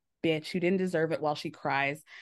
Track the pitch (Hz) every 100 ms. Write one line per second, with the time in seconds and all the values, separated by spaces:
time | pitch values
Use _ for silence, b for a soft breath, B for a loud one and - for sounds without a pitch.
0 | _ _ 165 156 - 185 170 190 185 170
1 | 160 156 151 147 165 - 151 139 139 151
2 | - B